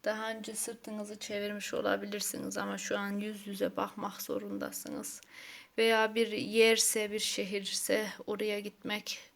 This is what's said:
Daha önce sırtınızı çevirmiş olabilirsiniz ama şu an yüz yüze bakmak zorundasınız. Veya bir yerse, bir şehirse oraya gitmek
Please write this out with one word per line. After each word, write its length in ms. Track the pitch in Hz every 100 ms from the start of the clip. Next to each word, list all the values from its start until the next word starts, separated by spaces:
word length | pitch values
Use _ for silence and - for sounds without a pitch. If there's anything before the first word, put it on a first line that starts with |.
Daha 260 | 214 214 220
önce 240 | 220 208
sırtınızı 640 | 214 - 226 - 214 208 208
çevirmiş 560 | - 208 208 208 202
olabilirsiniz 840 | - 202 196 202 208 - - 190 202
ama 200 | 196 196
şu 200 | - 202
an 120 | 202
yüz 360 | 202 208 208 202
yüze 300 | 196 190 -
bakmak 460 | 202 - 196 -
zorundasınız. 960 | - 202 202 202 - - - - - - - - - - - -
Veya 360 | 226 220 220
bir 180 | 220 226
yerse, 800 | 208 - 220 226 220 - 220 208
bir 60 | 214
şehirse 880 | 208 - 196 202 196 - - 202 214 - -
oraya 340 | 208 214 208
gitmek 580 | 208 - - 208 - - -